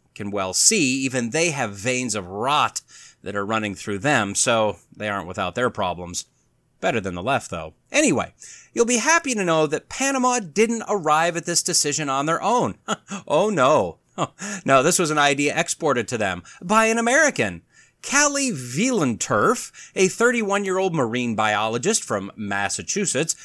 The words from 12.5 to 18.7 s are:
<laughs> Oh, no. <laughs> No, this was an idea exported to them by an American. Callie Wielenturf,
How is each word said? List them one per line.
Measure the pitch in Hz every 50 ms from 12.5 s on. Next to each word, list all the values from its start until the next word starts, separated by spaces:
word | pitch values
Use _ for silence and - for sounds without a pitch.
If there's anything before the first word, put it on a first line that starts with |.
| 233 247 190 113 90 - - -
<laughs> | 214 - _ - 196 190 - -
Oh, | 143 151 196 214
no. | 214 160 127 135 156 135 101 87 80 _ _ _ -
<laughs> | - 165 - _ - 180 208 208 190 -
No, | - 135 135
this | 127 165 175 -
was | 180 147
an | 156 151
idea | 143 143 143 139 147 143 104
exported | 151 175 - - - 156 151 135 123 107 -
to | - 113
them | 107 95 90 87 - - - -
by | - 175 208 220 220
an | 220 226 233
American. | 233 233 247 302 320 277 - - 117 101 87 82 - _ _ - - _ _ _
Callie | - - - 277 294 294 285 277 277 254
Wielenturf, | 202 135 123 123